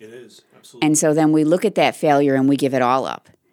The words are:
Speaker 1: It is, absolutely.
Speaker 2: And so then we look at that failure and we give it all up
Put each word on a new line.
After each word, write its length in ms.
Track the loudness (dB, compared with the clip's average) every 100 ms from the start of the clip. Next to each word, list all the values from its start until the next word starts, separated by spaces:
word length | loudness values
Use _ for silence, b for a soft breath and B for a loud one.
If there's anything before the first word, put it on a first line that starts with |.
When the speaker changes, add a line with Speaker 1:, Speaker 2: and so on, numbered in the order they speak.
Speaker 1:
It 100 | -20
is, 320 | -20 -20 -20 _ _
absolutely. 300 | -20 -6 -2
Speaker 2:
And 120 | 0
so 160 | 0
then 160 | 0 2
we 120 | 2
look 200 | 2 0
at 120 | 0 0
that 180 | -2
failure 400 | 0 0 2 2
and 140 | 2 0
we 80 | 0
give 180 | 0
it 80 | 0
all 240 | 0 0 -4
up 220 | -10 -16 _ _